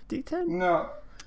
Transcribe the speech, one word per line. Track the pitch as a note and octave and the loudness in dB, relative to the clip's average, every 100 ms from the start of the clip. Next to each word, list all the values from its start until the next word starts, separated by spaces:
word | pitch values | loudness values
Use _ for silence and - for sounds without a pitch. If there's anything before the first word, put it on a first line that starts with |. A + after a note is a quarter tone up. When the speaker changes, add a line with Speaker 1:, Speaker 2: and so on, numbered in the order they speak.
| - | -6
Speaker 1:
D | - | -6
ten? | - E4 F4 F4 | -2 0 0 2
Speaker 2:
No. | F3+ E3+ - - - - | 4 4 2 -6 -12 -14